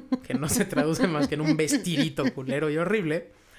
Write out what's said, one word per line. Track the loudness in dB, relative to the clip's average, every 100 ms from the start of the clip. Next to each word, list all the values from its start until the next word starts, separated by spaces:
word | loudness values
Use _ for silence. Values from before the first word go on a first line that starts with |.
| -2 -6 -2
que |
no | -4 0
se | 0
traduce | 2 2 2 2 2
más | 2 0
que | 0
en |
un | 0 2
vestidito | 2 0 0 0 0 0 -2
culero | -4 -4 -2 0
y | 0
horrible. | 0 0 0 -2 -6 -18 -20